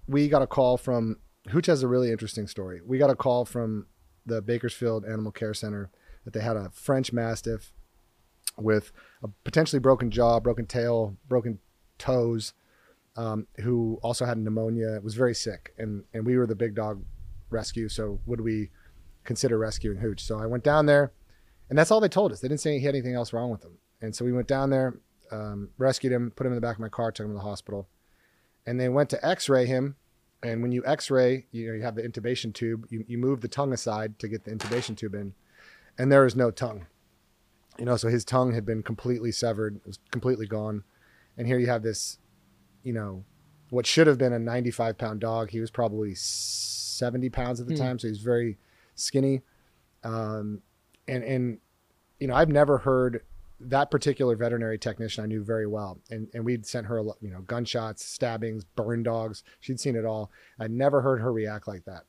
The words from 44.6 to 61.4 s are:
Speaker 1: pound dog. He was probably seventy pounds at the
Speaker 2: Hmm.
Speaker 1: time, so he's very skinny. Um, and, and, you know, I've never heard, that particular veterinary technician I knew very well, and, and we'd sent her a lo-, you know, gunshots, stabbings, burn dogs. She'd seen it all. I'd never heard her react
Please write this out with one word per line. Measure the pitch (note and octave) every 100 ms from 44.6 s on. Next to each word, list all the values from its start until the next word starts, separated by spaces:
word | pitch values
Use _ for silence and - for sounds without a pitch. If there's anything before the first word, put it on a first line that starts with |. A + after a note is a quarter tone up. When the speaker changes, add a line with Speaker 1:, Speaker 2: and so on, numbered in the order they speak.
| A#2+ A#2 A2+ G#2+
Speaker 1:
pound | A2+ A2
dog. | A2+ A2+ G#2+
He | A2+
was | A2+
probably | - A2+ G#2+ G#2+ F2+ - - - - - - -
seventy | - A#2+ B2 B2+
pounds | - B2 A#2+
at | A#2+
the |
Speaker 2:
Hmm. | D#3
Speaker 1:
time, | B2+ B2
so | A#2
he's | G#2
very | A2+ A#2+ A#2 G2+ _ _ _
skinny. | - - C3+ C3+ C3 _ _ _ _ _ _
Um, | A2+ A2+ A2 A2 G#2 G#2 _ _ _ _ -
and, | B2+
and, | A#2 C3 B2 G#2+ _ _ _ _ _ -
you | C#3
know, |
I've | B2+ D#3+
never | C#3+ D3 C3+
heard, | C3+ C3 B2+ A#2 - - - -
that | B2 C3+ C#3+
particular | C#3 D3+ C3 B2+ A2+
veterinary | A#2 A#2 A2+ A2
technician | - G#2+ A2+ -
I | G#2+
knew | A2
very | G#2 A2+ G#2+
well, | G#2+ G2+ F2 -
and, | A2+ A2
and | A#2+
we'd | A#2 B2 G#2+
sent | B2 G#2
her | A2+
a |
lo-, | G#2+ -
you | G#2
know, | F2+
gunshots, | F#2 A#2 A#2+ B2 A2 G#2
stabbings, | - - B2 A2+ A2+ A2
burn | F#2+ - A2 A#2
dogs. | A#2 A2+ A2+ G2+ - _
She'd | - C3
seen | D3 A#2
it |
all. | A2 A2 G#2+ _ - -
I'd | A2+
never | A#2+ C#3 C#3
heard | C3 B2+
her | A#2+
react | A2+